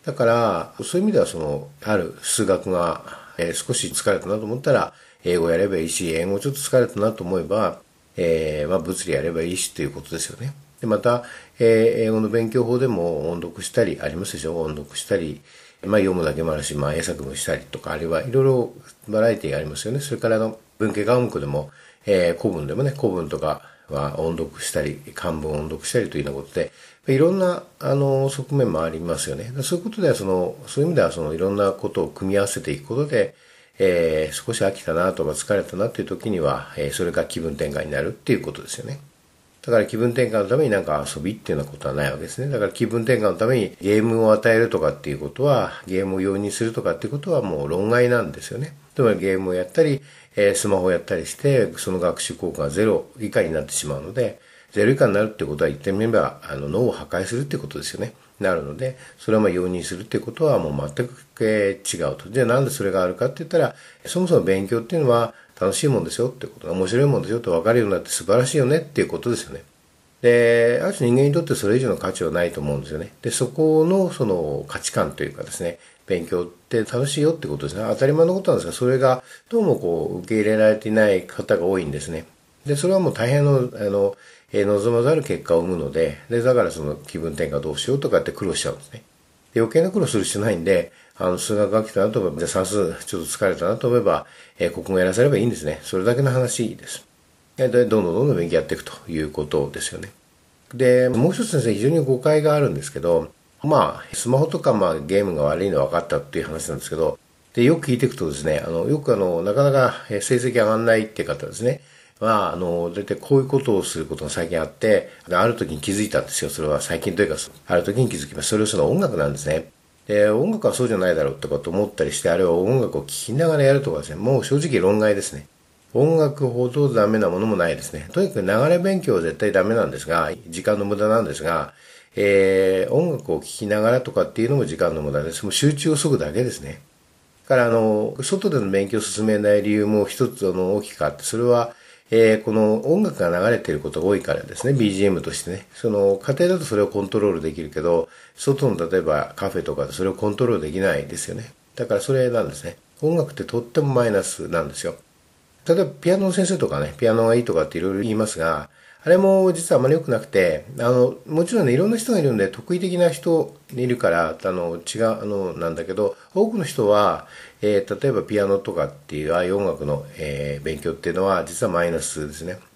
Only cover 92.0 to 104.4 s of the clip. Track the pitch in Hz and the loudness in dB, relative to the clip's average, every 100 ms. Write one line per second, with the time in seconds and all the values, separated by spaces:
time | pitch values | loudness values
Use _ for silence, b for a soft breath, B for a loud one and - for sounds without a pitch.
92 | 104 117 92 73 85 95 92 104 85 82 | 0 2 -2 -2 -2 0 0 0 -2 -4
93 | - 92 80 - 98 80 87 117 127 120 | -8 -8 -8 -2 0 0 -2 0 2 2
94 | 98 76 B B B _ 85 - 82 95 | 2 0 B B B _ -4 -2 -2 2
95 | 92 95 139 110 117 87 76 76 - 92 | 2 4 4 4 0 -2 -6 -6 -6 -2
96 | 101 123 139 127 123 - 110 - - - | 0 2 2 2 -2 -2 -4 -6 -14 -16
97 | _ _ _ _ _ - 127 120 120 110 | _ _ _ _ _ -2 2 4 4 4
98 | 90 87 143 98 85 80 71 78 - - | 2 2 2 2 2 0 0 -6 -8 -16
99 | - 80 76 78 73 78 71 73 - - | -8 -6 -4 -6 -2 -2 -2 -6 -10 -10
100 | 95 _ _ _ _ _ _ 123 127 123 | -14 _ _ _ _ _ _ 2 4 6
101 | 127 120 156 247 226 151 117 101 127 165 | 4 4 2 2 0 0 0 2 2 2
102 | 135 127 151 151 151 147 131 71 - - | 2 2 4 4 4 2 2 -2 -8 -4
103 | 85 82 80 _ _ _ 147 143 78 - | 2 2 0 _ _ _ 2 4 2 -2
104 | - - 117 131 | -12 -8 0 2